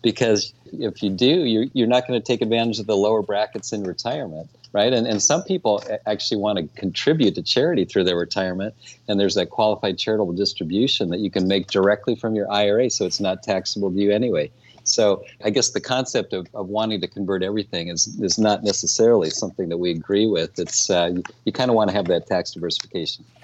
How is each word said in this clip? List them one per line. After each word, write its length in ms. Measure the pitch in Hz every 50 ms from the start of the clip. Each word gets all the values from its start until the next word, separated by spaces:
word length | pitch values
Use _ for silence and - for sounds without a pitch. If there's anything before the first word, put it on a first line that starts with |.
| -
because 500 | 117 - - 127 117 110 101 - - - _ _ - -
if 280 | - 123 110 - - -
you 80 | 101
do, 340 | 95 90 123 127 156 180 165
you're, 220 | 127 110 107 117 139 -
you're 120 | 131 120
not 220 | 110 123 127 123 -
gonna 120 | 127 120
take 220 | 104 - 127 113 120
advantage 380 | 110 113 117 113 117 107 110
of 60 | 104
the 100 | 101 107
lower 260 | 98 101 104 110 110 101
brackets 500 | 92 104 101 107 - - 110 - - -
in 120 | 104 101
retirement, 640 | 92 85 - - 117 131 151 135 92 78 78 82 - _ _ _ - -
right? 200 | 101 104 120 127
And, 140 | 120 113
and 160 | 120 113 104 -
some 200 | - 147 170 190
people 380 | - 190 180 - 113 104 101 - -
a-, 200 | 107 104 _ 107
actually 300 | 107 104 - - 117 104
wanna 260 | 98 107 104 98 82 73
contribute 680 | _ - - 95 87 - - - 160 160 131 101 87
to 60 | - 82
charity 420 | - - 123 135 170 175 135 92
through 200 | - - 104 92
their 120 | 90 90
retirement, 580 | 85 85 82 - 104 95 92 90 92 98 110 113 _ - - - _ _
and 140 | - 107 101
there's 140 | 101 98 82
that 140 | 101 90 85
qualified 480 | - - 110 107 104 101 - 101 92 -
charitable 340 | - - 110 107 107 87 85
distribution 760 | 87 101 90 - - 95 78 87 101 120 135 - - - 85
that 100 | 85 92
you 100 | 107 95
can 160 | - 98 92
make 220 | 92 98 98 90 -
directly 480 | - 101 95 98 104 104 - - 117
from 180 | 110 - 113 110
your 160 | 107 101 -
I 180 | 101 104 104 104
R 120 | 104 113
A, 80 | 127 127
so 160 | - - 104
it's 140 | 90 - -
not 220 | 101 92 95 95 -
taxable 480 | - 101 95 92 - - 107 98 98 90
to 40 |
you 140 | 98 101 101
anyway. 400 | 101 107 123 123 101 78 73 - - _ _ - - - _
So 400 | - - - 110 104 98 - - - - _ -
I 60 | 110
guess 200 | 104 101 - -
the 100 | - 104
concept 520 | - - 127 127 131 - - 127 104 - -
of, 160 | 92 90 - -
of 120 | 104 98 90
wanting 320 | 101 107 110 110 110 98 85
to 40 |
convert 380 | 87 _ 98 98 92 98 95 92
everything 420 | 95 104 107 98 - - 87 85
is, 220 | 87 85 85 - - 107 104
is 160 | 107 92 -
not 280 | - 107 107 104 101 -
necessarily 680 | 104 98 - - - - - 113 117 117 107 85 80
something 380 | - - - 98 - - 95 85
that 80 | 85
we 160 | 85 90 90 85
agree 340 | 82 78 - 101 101 110
with. 320 | 113 101 85 80 80 _ -
It's, 320 | 87 80 - - - -
uh, 220 | 98 87 87 87 90
you, 80 | 90 90 - - _ _
you 80 | - 101
kinda 200 | - 127 127 120
wanna 180 | 110 107 101 95
have 140 | 104 92
that 200 | 85 90 85 -
tax 240 | - 104 90 85 - -
diversification. 720 | 87 80 85 - - - - - 87 82 - - - - _ _ _